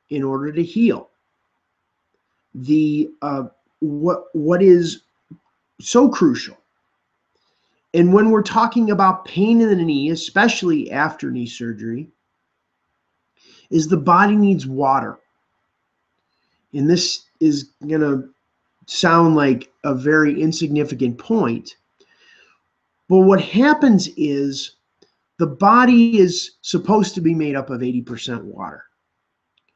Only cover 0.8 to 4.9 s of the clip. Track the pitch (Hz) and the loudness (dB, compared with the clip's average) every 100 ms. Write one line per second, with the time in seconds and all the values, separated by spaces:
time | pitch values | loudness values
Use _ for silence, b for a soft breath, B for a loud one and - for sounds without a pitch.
0.8 | 233 - - _ _ _ _ _ _ _ | 0 0 -6 _ _ _ _ _ _ _
1.8 | _ _ _ _ _ _ _ - 127 156 | _ _ _ _ _ _ _ -12 -2 0
2.8 | 151 147 151 - 143 139 123 _ _ - | 0 -2 -4 -6 -8 -8 -8 _ _ -8
3.8 | 160 147 165 175 - 165 151 180 190 175 | -8 -4 -2 -4 -6 -6 -2 4 6 6
4.8 | 170 | 4